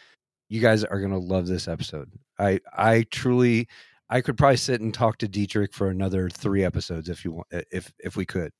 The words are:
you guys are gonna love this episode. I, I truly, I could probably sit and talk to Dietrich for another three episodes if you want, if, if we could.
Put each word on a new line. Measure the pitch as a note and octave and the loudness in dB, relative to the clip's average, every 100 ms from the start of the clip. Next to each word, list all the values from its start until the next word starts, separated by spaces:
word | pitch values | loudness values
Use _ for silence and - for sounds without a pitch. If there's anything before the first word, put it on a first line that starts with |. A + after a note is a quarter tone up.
| _ _ _ _ _ | _ _ _ _ _
you | A2 | 2
guys | A#2 A2 G#2+ | 4 4 2
are | G2 | -2
gonna | G2 F#2 | -2 -4
love | F2+ F#2 F2 | 0 -2 0
this | F2+ - | -4 -4
episode. | E2 - D#2 C#2+ - _ - | -8 -8 -10 -14 -18 _ -2
I, | G2+ F#2+ - | 0 0 -2
I | - A2 A2+ A2+ | 0 4 4 2
truly, | - B2+ B2 B2 A2+ A#2+ - - _ - | -2 0 4 4 2 0 -10 -20 _ -4
I | B2+ | -2
could | C#3 A#2 | 0 4
probably | C#3 B2 | 6 6
sit | - B2 | 2 -2
and | A2 | -2
talk | G#2 A#2 - | 0 0 0
to | G#2+ | -4
Dietrich | G2 G2+ G#2+ G2+ | -2 -2 0 -2
for | - G2 | -2 -2
another | F#2+ F#2+ F#2 F#2 | 0 0 0 -2
three | - G#2+ G2 | -4 0 2
episodes | F#2 F2+ - E2 D#2+ | 2 0 -6 -8 -8
if | F2 F2 | -8 -8
you | |
want, | E2 - F2 - | -10 -10 -10 -8
if, | F#2 - - | -10 -10 -12
if | F#2 - | -8 -6
we | F#2 | -6
could. | F#2+ D#2 | -6 -6